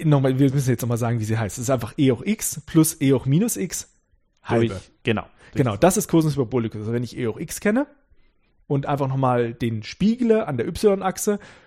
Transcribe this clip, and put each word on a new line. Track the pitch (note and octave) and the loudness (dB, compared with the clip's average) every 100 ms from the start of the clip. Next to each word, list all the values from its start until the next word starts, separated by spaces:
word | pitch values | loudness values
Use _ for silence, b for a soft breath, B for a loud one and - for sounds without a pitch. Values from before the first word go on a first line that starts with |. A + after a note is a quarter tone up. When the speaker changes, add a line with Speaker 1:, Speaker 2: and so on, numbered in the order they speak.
Speaker 1:
nochmal, | D#3 C#3+ C3+ C3 | 2 2 2 2
wir | C#3 | 2
müssen | C3+ B2+ | 2 0
jetzt | A#2+ | -2
nochmal | A#2 A#2 | -2 -2
sagen, | A#2 A#2 | -2 -2
wie | |
sie | G#2+ A2 | -2 -2
heißt. | G#2+ - | -4 -6
Es | |
ist | A#2 | -2
einfach | C3 A2+ - | -2 -2 0
E | C3+ | 2
hoch | A#2+ | 2
x | - G#3+ - - - | -2 -4 -4 -8 -2
plus | D#3+ D#3 - | 2 2 2
E | C3+ | 2
hoch | C3 C3 | 2 2
minus | D3 A3+ - | 2 2 -2
x | F#3 - - _ _ _ _ _ | -6 -8 -14 _ _ _ _ _
halbe. | - A#2 A#2 | -2 0 0
Speaker 2:
Durch, | F#2+ - _ | -2 -12 _
genau. | - G#2+ - _ b - | -2 -2 -4 _ b -2
Speaker 1:
Genau, | B2 | 0
Speaker 2:
Durch | G#2 | 4
Speaker 1:
das | E3 G#3+ | 4 4
ist | - | 2
Cosinus | E3 D#3 C#3 | 2 2 0
Hyperbolicus. | A#2 B2 A2+ G#2 | -2 0 -2 -4
Also | G#2+ | -4
wenn | A#2 | -4
ich | B2 - | -4 -4
E | A#2+ | -6
hoch | - | -4
x | - - | -8 -4
kenne | G#3 A3 C#4+ _ _ _ _ _ _ _ - | 0 0 -2 _ _ _ _ _ _ _ -4
und | C#3+ C#3 | -2 -2
einfach | C#3 C#3 | -2 -2
nochmal | C3+ C3 B2 A#2 | 0 0 2 0
den | A#2+ A#2 A2+ | -2 -4 -4
spiegle | G#2+ - G3 A#3 A#3 A3 A3 | -8 -2 0 2 2 2 2
an | B2+ | -4
der | A2+ | -4
y-Achse, | F3 G#3+ G3 F#3+ F3+ - G#3 B B | 0 2 2 0 -4 -2 -4 B B